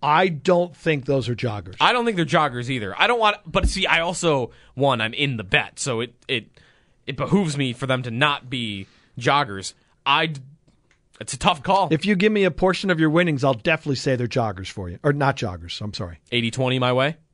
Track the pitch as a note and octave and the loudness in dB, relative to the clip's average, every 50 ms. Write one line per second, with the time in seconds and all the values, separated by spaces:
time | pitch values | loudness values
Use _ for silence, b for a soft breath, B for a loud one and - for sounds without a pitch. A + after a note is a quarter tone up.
0 | - C#3+ D3+ D#3+ F#3+ G3 E3+ C#3+ B2 - F3+ F3 F3 F3 - - - E3+ D#3 C#3+ | 2 4 4 4 4 2 0 -2 2 2 4 4 2 0 -4 -6 -2 0 0 0
1 | A#2+ C#3+ C#3 C3+ A#2+ A2 B2 G#2+ - B2 G#2+ G#2 G2 F#2 F#2 - D3 F3+ A3+ B3 | 0 0 0 0 0 -2 -4 -4 -4 -4 -4 -6 -10 -12 -2 2 4 4 4 4
2 | A#3 A#3 A3 F3 E3 C#3 E3 E3+ D#3 C#3+ A#2+ A#2+ B2 A#2+ C3+ B2+ G#2 F#2+ G2 - | 0 0 0 0 0 2 4 2 2 2 0 -4 -6 -4 -4 -4 -4 -6 0 0
3 | E3+ G#3 B3 A#3+ A3 G#3 G#3 - _ E3 - F#3+ F3+ D#3+ - F#3+ F#3+ D#3+ C#3+ E3 | 2 2 4 4 2 2 2 0 _ -4 -2 0 0 0 0 0 0 2 2 2
4 | E3 F3 F#3 - - E3+ D3+ C#3 B2 A2+ b b b b b - C3+ C#3 C3 A#2 | 2 0 -2 0 2 2 2 2 0 -4 b b b b b 0 2 2 2 2
5 | A2 A2+ A#2 - C#3+ C#3 C3 A2 G#2 F2+ - C#3+ A2 G2 _ - - C#3 B2 A2+ | 0 -2 -2 -2 -2 -2 -2 -4 -4 0 0 0 0 0 _ -8 -6 -4 -2 -4
6 | A#2+ B2 - _ _ _ C#3 A#2+ G#2+ - _ b b b b b b b b b | -4 -6 -8 _ _ _ -4 -4 -4 -8 _ b b b b b b b b b
7 | _ - C3+ - C#3+ - - G3 G3+ D#3+ C#3+ C#3 C#3 B2+ A#2+ - - B2+ C3 B2+ | _ -10 -6 -6 -2 2 2 2 2 2 -2 -2 -2 -2 -4 -4 -2 -2 -2 -2
8 | B2 B2 A2+ A#2 C#3+ D3+ C#3+ - - B2+ B2 C3 A#2+ A2 G#2 G2 F#2+ b b b | -2 -4 -2 0 0 0 0 -2 -6 -8 -8 -6 -6 -6 -6 -8 -10 b b b
9 | b b b - A#2+ C3+ C#3+ C#3+ C#3+ A#2 G2+ G2 F#2 - - _ _ _ _ _ | b b b -4 0 2 2 2 2 -2 -6 -10 -10 -10 -14 _ _ _ _ _
10 | _ - C#3 D3+ E3 E3 D#3 C3+ C3 C3+ D3 _ _ _ _ _ _ _ _ _ | _ 0 2 2 2 -2 -4 -8 -12 -18 -20 _ _ _ _ _ _ _ _ _
11 | _ _ _ - A2 - - C3 - G3+ F3+ D3+ B2 - F#3+ F#3+ G3 D#3 D#3+ D#3 | _ _ _ -16 -12 -10 -10 0 2 0 0 2 0 0 2 2 4 2 0 0
12 | - F#3+ G#3+ F3+ F#3+ G#3+ G#3+ G#3 G3 F#3 D#3 - F3+ F#3+ F#3 - - G3 F3+ D#3 | 2 0 2 2 2 2 2 4 2 2 2 2 0 0 0 0 0 0 2 2
13 | D#3+ D#3 D3+ E3+ F3+ F3 D3+ C3+ B2+ C#3 C3+ A2+ - - E3 D#3 - D3+ C#3 B2 | 2 2 4 2 2 2 0 0 2 0 0 0 0 -2 -2 -2 0 -4 -4 -2
14 | - C#3+ C3 A#2+ B2 A#2 - C3 A#2 A2 G2 F#2 F#2+ - - - G2 F2 F2 F2+ | 0 0 0 0 -2 -2 0 -2 -2 -2 -4 -6 -10 -12 -10 -10 -10 -10 -10 -4
15 | - D3 C#3+ C#3+ C#3 C3+ C3 - - A2 F2+ F2 E2 E2+ - - G#2+ G#2+ G#2 - | 0 0 0 2 2 0 0 0 -4 -6 -6 -8 -10 -12 -12 -10 -10 -10 -8 -8
16 | A2 F2 E2 - _ _ - A#2+ A#2 B2 A#2 - C3 B2+ B2+ C3 B2+ B2 B2+ B2+ | -10 -10 -10 -16 _ _ -2 -2 -2 -2 -2 -2 -2 0 0 0 0 2 2 2
17 | C3 D3 D#3+ - _ _ | 2 0 -2 -6 _ _